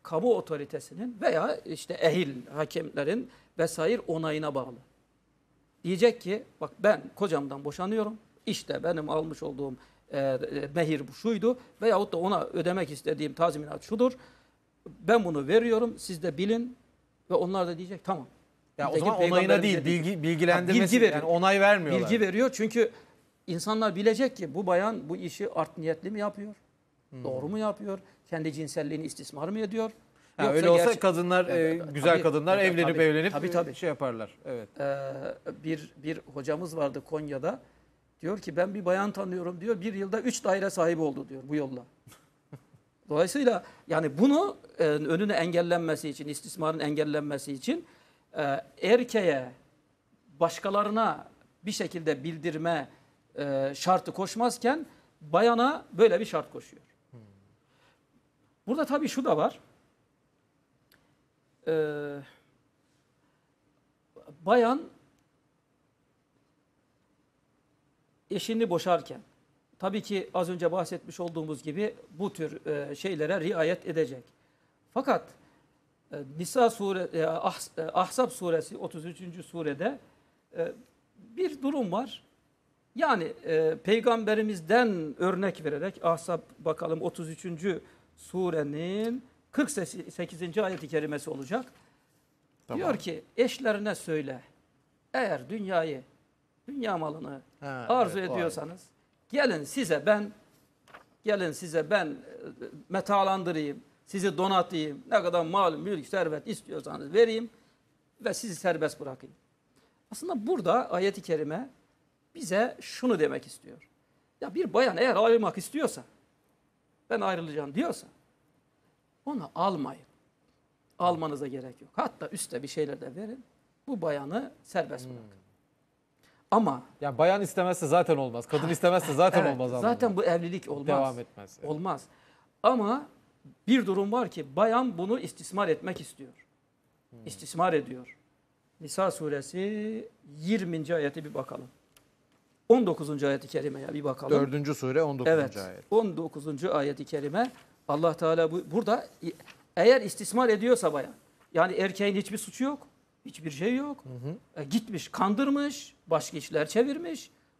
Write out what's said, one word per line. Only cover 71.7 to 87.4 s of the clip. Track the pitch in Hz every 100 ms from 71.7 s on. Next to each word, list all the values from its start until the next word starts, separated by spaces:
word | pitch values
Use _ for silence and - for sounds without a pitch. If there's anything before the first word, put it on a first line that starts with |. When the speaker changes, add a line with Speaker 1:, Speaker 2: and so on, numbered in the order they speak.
| 156 214 - -
Speaker 1:
bu | 156 202
tür, | - 151 151 156
e, | 147 143 143
şeylere | 196 156 151 190
riayet | 165 175 160 175 180
edecek. | 160 139 131 - _ _ _ _ _ _
Fakat, | 254 269 190 - - _ _ _ _ _ _ _
e, | 143 135 151
Nisa | 180 254 233
sure-, | 233 202 185 180 165
e, | 160
Ahs-, | 165 185 - - -
e, | 160
Ahzab | - 180 - 247
suresi | - 175 160 160 -
otuz | 180 165 165
üçüncü | 165 180 170
surede, | - 170 151 139 214 285 - _ _ _ _ 165
e, | 165 - - _ _ _
bir | - 226 359 277
durum | 269 294 196
var. | 196 262 - _ _ _ _ _ _ _ 233
Yani, | 311 214 160 - -
e, | 160 160 160
peygamberimizden | 185 226 233 226 214 214 214 185 160 233 233 180 156 -
örnek | 180 185 196 170 156
vererek | 143 190 - 170
Ahzab | 165 - 170 - -
bakalım | 160 156 165 165
otuz | 170 - 160
üçüncü | 160